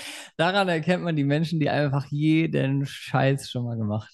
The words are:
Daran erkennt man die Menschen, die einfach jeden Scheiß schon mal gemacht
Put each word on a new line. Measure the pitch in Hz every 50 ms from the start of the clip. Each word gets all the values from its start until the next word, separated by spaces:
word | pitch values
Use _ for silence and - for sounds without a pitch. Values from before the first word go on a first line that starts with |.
| - - - - - - -
Daran | - 160 180 185 202 196 185
erkennt | 170 160 151 180 180 180 165
man | 170 160
die | 151 139
Menschen, | 139 143 151 165 151 170 160
die | 156 -
einfach | - 143 147 147 135 143 131 -
jeden | 147 147 151 156 156 160 165 160 147 143 135 135 139 139 139
Scheiß | 135 - - - - - 127 131 135 139 139 - -
schon | - 127 120
mal | 120 117 113
gemacht | 110 104 107 110 - -